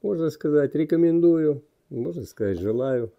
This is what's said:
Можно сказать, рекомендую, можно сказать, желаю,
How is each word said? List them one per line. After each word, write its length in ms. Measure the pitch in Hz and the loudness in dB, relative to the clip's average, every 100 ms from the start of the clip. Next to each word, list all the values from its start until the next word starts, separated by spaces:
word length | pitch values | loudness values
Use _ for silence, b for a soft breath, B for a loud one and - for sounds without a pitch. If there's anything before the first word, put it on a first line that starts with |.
Можно 280 | 208 185 160 | -4 -2 -4
сказать, 440 | - 156 147 139 | -4 0 2 2
рекомендую, 880 | 147 156 165 170 165 170 165 151 143 _ _ _ | -2 0 2 2 4 4 4 2 -2 _ _ _
можно 340 | 135 131 170 | -8 -8 -8
сказать, 340 | 107 - 104 90 | -12 -4 -2 -2
желаю, 540 | 98 113 131 127 117 | -2 -2 -2 -2 -4